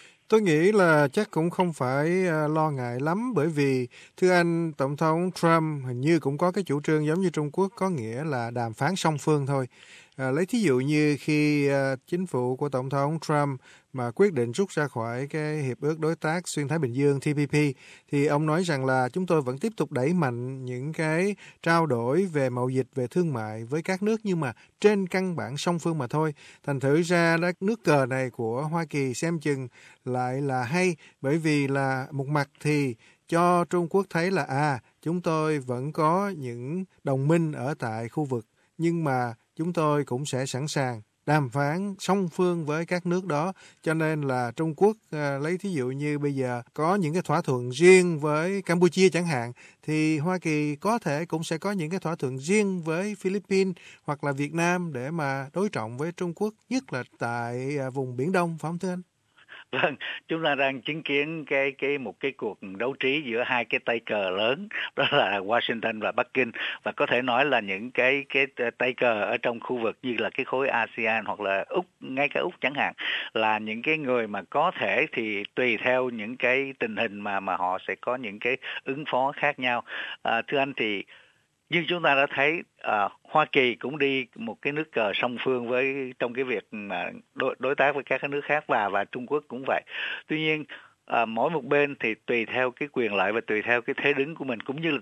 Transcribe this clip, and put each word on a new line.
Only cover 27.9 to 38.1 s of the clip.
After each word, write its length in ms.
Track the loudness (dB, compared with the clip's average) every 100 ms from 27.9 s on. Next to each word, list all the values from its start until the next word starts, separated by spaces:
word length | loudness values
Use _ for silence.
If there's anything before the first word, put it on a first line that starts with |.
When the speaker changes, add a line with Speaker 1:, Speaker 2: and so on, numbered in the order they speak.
| 4 4
Speaker 1:
này 240 | 0 -2
của 320 | -4 -4 -2 -2
Hoa 140 | -4 -2
Kỳ 240 | -2 -2
xem 260 | -2 -2 -2
chừng 280 | -2 -2 -4 -14 -20 -12 -6
lại 360 | -2 -2 -2
là 220 | -2 -2
hay, 320 | 0 2 0 0 -10 _
bởi 160 | 0 0
vì 300 | 2 2 2
là 400 | 0 0 -2 -4
một 160 | -6 -2
mặt 220 | -2 -2 _
thì 340 | 0 2 0 -4 -14 _ _
cho 380 | 2 4 4 2
Trung 180 | 0 2
Quốc 160 | 0 0
thấy 220 | 0 2
là, 140 | 0 0
à, 300 | 0 0 0 -6 _
chúng 200 | -4 -2
tôi 380 | 0 0 2 0
vẫn 320 | -2 -4 -4
có 400 | 2 2 2 0 -4
những 460 | -8 -8 -6 -6 -8 _
đồng 240 | -2 2 4
minh 240 | 4 2
ở 220 | -2 -4 -4
tại 300 | -6 -6
khu 160 | -6